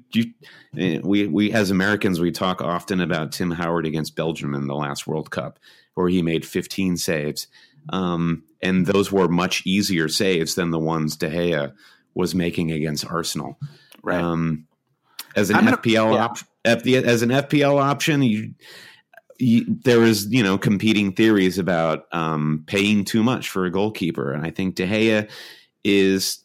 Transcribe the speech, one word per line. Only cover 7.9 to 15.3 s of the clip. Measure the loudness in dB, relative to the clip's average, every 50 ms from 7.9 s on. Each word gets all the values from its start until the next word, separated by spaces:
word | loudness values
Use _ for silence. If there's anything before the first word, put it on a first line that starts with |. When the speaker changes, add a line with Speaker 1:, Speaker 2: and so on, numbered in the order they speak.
Speaker 1:
Um, | -6 -4 -2 -2 0 0 0 0 -2 -4 -6 _ _ _ -2
and | 0 2 2 2
those | 4 2 2 2 2 2
were | 2 2 4
much | 2 2 0 0 -2 -4 -2
easier | 0 0 0 0 0 0 0 0 0
saves | 0 0 0 2 2 0 0 -2 -2
than | -2 -2 -2
the | 0 -2
ones | -2 -2 -2 -2 -2 -4 -4
De | -4 -6 -4
Gea | -2 -2 0 0 0 -2 -2 -4 -8 _ -20 -20 -20 _ _ _ _
was | -4 -4 -2 0
making | 0 -2 -2 -2 -2 -4 -2 -2
against | -4 -4 -4 -4 -6 -8 -6
Arsenal. | -6 -6 -6 -4 -6 -8 -8 -10 -12 _ -16 -18 -18 -20 _ _ -20 -12 -6
Speaker 2:
Right. | -4 -4 -2
Speaker 1:
Um, | -2 -2 -2 -2 -2 -2 -4 -6 -8 _ _ _ _ _ _ _ _ _ _ -20 -20 -6